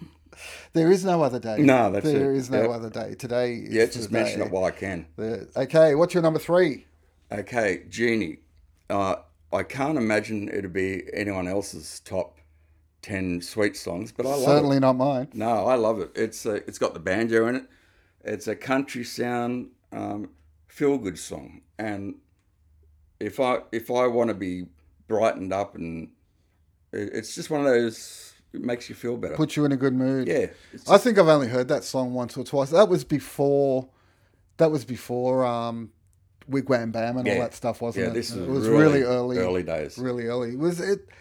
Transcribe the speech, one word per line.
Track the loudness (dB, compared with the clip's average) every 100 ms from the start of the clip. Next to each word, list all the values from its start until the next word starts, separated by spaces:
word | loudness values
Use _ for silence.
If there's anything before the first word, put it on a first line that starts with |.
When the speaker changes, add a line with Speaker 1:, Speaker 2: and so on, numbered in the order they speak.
| -20 _ _ -20 -18 -18 -4
Speaker 1:
There | 2 6
is | 4
no | 4 2
other | 2 0
day. | -4 2
Speaker 2:
No, | 6 6 4
that's | 2 0
Speaker 1:
There | 2 2
Speaker 2:
it. | 0
Speaker 1:
is | 0
no | 0
Speaker 2:
Yep. | 0
Speaker 1:
other | -2 -8
day. | -8 -10 -10
Today | -4 -2 -2 -4
is | -2
Speaker 2:
Yeah, | 2 2
Speaker 1:
the |
Speaker 2:
just | 0 -2
mention | 0 0 -2
Speaker 1:
day. | -2
Speaker 2:
it |
while | 0
I | -2
can. | -2 -6 -8 -10 -10
Speaker 1:
The, | -8 -8 -6 -4
okay, | 2 6 8 6
what's | 4
your | 4
number | 2 0
three? | 2 4 4 0 -12 _ _ _ _
Speaker 2:
Okay, | -10 -4 0 0 0 -6
Genie. | -2 0 2 -2 -8 _ _ _ _ -6
Uh, | -2 0 -2 -6 _ _
I | -4
can't | -4 -4 -2 0
imagine | 2 0 0 -6 -6
it'd | -6 -6
be | -4 -2 -4 -6
anyone | -6 -4 -4 -4
else's | -4 -6 -12 -16 -18
top | -8 -8 -8 _ _ _ _ _ _ _
ten | -10 -6 -4 -4
Sweet | -6 -2 -2 -2
songs, | -8 -8 -10
but | -6 -4
I |
love | 0
Speaker 1:
Certainly | 4 4 4 4
Speaker 2:
it. |
Speaker 1:
not | 4 2
mine. | 0 -2 -6
Speaker 2:
No, | -4 -2 0 2
I | 2
love | 2 0
it. | -4 -4
It's | -4 -4 -6
a, | -6
it's | -6 -6
got | -6
the | -4
banjo | -2 0 2 2 2
in | -2
it. | -8 _ _ _ _ _
It's | -8 -6 -6
a | -8
country | -2 -2 -2 -8
sound, | -10 -6 -4 -2 -4 -6 -10 _ _
um, | -10 -8 -8 -12 _ _ _ _
feel-good | -2 0 0 -2 -8
song. | -12 -12 -14 -20 _ -10
And | -8 -6 -10 -12 _ _ _ _ _ _ _ _ _ _
if | -8 -2
I, | 0 0 -2
if | -8 -2
I | 2 2
wanna | 2 0 0
be | -6 -6 -10 _ _ _ -4
brightened | 2 2 0 -4
up, | -2 -4 -6
and | -10 -10 -12 _ _ _ _ _ _ _ _
it, | -8 -6
it's | -8 -8 -12
just | -4
one | 0
of | 4
those, | 4 2 -4 -16 -18 -20 _ _
it | -8
makes | -6 -6 -8
you | -10
feel | -8 -6
better. | -6 -2
Speaker 1:
Puts | -2 2
you | 2
in |
a | 2
good | 2
mood. | 2 0 0 0
Speaker 2:
Yeah, | 0 0 -6 -20
it's | -14 6
Speaker 1:
I | 8
Speaker 2:
just | 8
Speaker 1:
think | 6
I've | 8
only | 6 4
heard | 0 0
that | -2
song | -2 -4 -2
once | -4 -6 -8
or |
twice. | -4 -2 2
That | 6 6
was | 4
before, | 0 -4 -4 -2 2 4 2 0 -4 _ _ _ _ _ _ 2
that | 2
was | 2 -4
before, | -10 -6 -2 0 2 0
um, | -2 -4 -8 -12 _ _ _ _ _ -4
Wigwam | -4 0 0 0
Bam | -2 -2 -2
and | 0
all | 0
Speaker 2:
Yeah. |
Speaker 1:
that | -2
stuff, | -4 -6 -4
wasn't | -6 -2 -2
Speaker 2:
Yeah, |
Speaker 1:
it? | -2
Speaker 2:
this | -6
is | -6
Speaker 1:
It | -4
was | -2 4
Speaker 2:
really | 8
Speaker 1:
really | 8 6
early, | 2 0 0 0
Speaker 2:
early | 0 0
days. | -2 -4 -4 -6
Speaker 1:
really | -4 -4 -4
early. | -4 -4
It | -2
was | -2 -2
it? | -2 -2 -4 -20